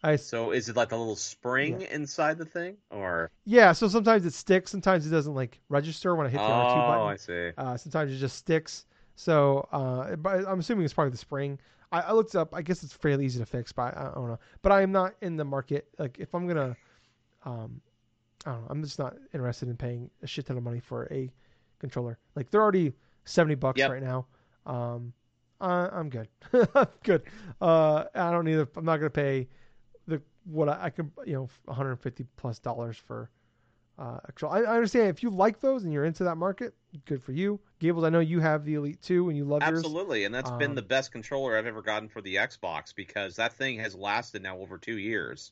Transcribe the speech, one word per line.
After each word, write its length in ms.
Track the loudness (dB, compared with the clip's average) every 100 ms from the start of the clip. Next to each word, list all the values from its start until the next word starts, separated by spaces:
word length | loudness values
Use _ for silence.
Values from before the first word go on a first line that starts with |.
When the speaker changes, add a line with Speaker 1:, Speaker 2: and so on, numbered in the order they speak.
Speaker 1:
I 100 | 2
s- 120 | 0 0
Speaker 2:
So 260 | -4 0
is 160 | 0 0
it, 80 | 0
like, 140 | 0
the 80 | 0
little 180 | -4 -4
spring 640 | -8 -8 -2 0 0 -2
Speaker 1:
Yeah. 120 | -6
Speaker 2:
inside 440 | -6 -6 0 0 0
the 60 | -6
thing, 320 | -8 -8 -10 _
or? 400 | -8 -4 -2 -4 _ 4
Speaker 1:
Yeah, 260 | 10 10
so 160 | 8 2
sometimes 380 | 2 4 4 4
it 80 |
sticks. 380 | -4 2 2 2
Sometimes 340 | -2 2 2 2
it 60 |
doesn't, 240 | 0 0 -4
like, 240 | -6 -8 _
register 460 | -2 -2 -4 -2 0
when 100 | 0
I 40 |
hit 80 | 0
the 60 |
R 300 | 2 4 4
two 60 | 4
Speaker 2:
Oh, 80 | 4
Speaker 1:
button. 200 | 4 2
Speaker 2:
I 80 | -2
see. 340 | -6 -4 -4 -4
Speaker 1:
Uh, 200 | -6 -6
sometimes 340 | -4 -2 -2
it 40 | -2
just 180 | -4 -6
sticks. 480 | 0 0 0 -16 _ _ _ -8
So, 520 | 2 4 6 2 0
uh, 440 | -4 -2 -4 -4 -4
but 320 | -2 -2 0
I'm 120 | -4
assuming 260 | 0 0 0
it's 80 |
probably 180 | 2 0
the 60 | -2
spring. 420 | -8 -6 -4 -8 _ _ _
I, 100 | -4
I 100 | 2
looked 220 | 2 2 0
up. 180 | -2 -4
I 60 |
guess 180 | -4 -6
it's 100 | -6
fairly 320 | -2 0 2 0
easy 140 | -2
to 60 | -6
fix, 260 | -6 -8
but 240 | -6 -6 -4
I, 140 | -8
I 60 | -8
don't 120 | -8
know. 120 | -10 _ -2
But 80 | 6
I 100 | 6
am 100 | 6
not 220 | 4 0 -2
in 160 | -8 -4
the 80 | -4
market. 420 | -4 -2 -4 -6 -8
Like, 180 | -8 -8
if 140 | -8
I'm 140 | -4 -2
gonna, 280 | 0 -2 -4 _ _ _ _ _ _ -10
um, 340 | -10 -10 -14 _ _ _ _ _ _ -12
I 60 |
don't 80 | -10
know. 60 | -8
I'm 140 | -8
just 140 | -8 -6
not 180 | -6 -8 -12
interested 360 | -6 -4 -4 -6
in 80 | -6
paying 320 | -6 -8 -12 _
a 40 | -10
shit 200 | -10 -6
ton 100 | -6
of 60 |
money 160 | -6 -8
for 280 | -8 -10 -8
a 200 | -8 -8 _ _ _ _ _
controller. 380 | -10 -6 -8 -10 _ -10
Like, 140 | 2
they're 120 | 4
already 320 | 6 6 2 -2 _ _ -2
seventy 300 | 2 4 2
bucks 220 | 0 2
Speaker 2:
Yep. 120 | 0
Speaker 1:
right 100 | 0
now. 240 | -4 -4 -6 _ _ _ -10
Um, 480 | -6 -6 -8 -12 -16 _ _ _ _
I, 300 | -2 0 0
I'm 180 | -4 -6
good. 200 | -8 -10 _ 2
<laughs> 200 | 4 6
I'm 140 | 6 4 _
good. 200 | 2 2 2 -18 -18 0
Uh, 460 | 6 6 6 4 0 -2
I 160 | 0
don't 140 | 2 2
need 100 | 2
a, 100 | 0 -2
I'm 80 | 0
not 120 | 0
gonna 120 | 0
pay 400 | 0 0 0 -4 -12 -20 -20 _ -20 -6
the, 140 | -6 -6 _ -8
what 240 | 0 0
I, 160 | 0 -4
I 40 |
can, 220 | -6 -8 -8 -8
you 80 |
know, 160 | -6 -6 _ -10
a 60 |
hundred 240 | -4 -4 -4
fifty 280 | -8 -10 -14 -10
plus 220 | -8 -6
dollars 380 | -6 -6 -6 -10
for, 320 | _ -12 -12 _ _ _ _ _ _ -16
uh, 200 | -14 -14
a 80 | -16
control-, 220 | -10 -2
I, 60 | 0
I 140 | 2 2
understand 340 | 4 4 4
if 120 | 2
you 80 | -4
like 300 | 4 2 4
those 240 | 0 0
and 80 | 0
you're 120 | 0 0
into 180 | 0
that 140 | -2 0
market, 360 | -4 -4 -8 _ _ -20 -8
good 160 | -6
for 120 | -4
you. 260 | -4 -2 -4 _ _
Gables, 260 | 0 2 4
I 40 |
know 120 | 4
you 180 | 4 2
have 240 | 2 0 0
the 100 | -4
Elite 260 | -4 -8
Two 260 | 0 2 2
and 100 | 0
you 60 |
love 180 | 0 2
yours. 180 | 2 0
Speaker 2:
Absolutely, 440 | -2 -4 -2 0
and 100 | 0
that's 160 | -2 -4
been 200 | -2 -2
Speaker 1:
Um, 40 | -2
Speaker 2:
the 60 |
best 300 | 0 -2 -2
controller 440 | -12 -8 -4 0 0
I've 80 | -2
ever 140 | -6
gotten 260 | -4 -4 -4
for 140 | -12
the 140 | -4 -2
Xbox, 600 | -2 -4 -6 -6 -10 -16
because 400 | -10 -8 -8 -4
that 180 | -4
thing 240 | -4 -6 -6
has 140 | -10
lasted 480 | -8 -4 -4 -4 -10
now 160 | -10 -12
over 200 | -14 -14
two 200 | -8 -6
years. 540 | -4 -4 -6 -12 -18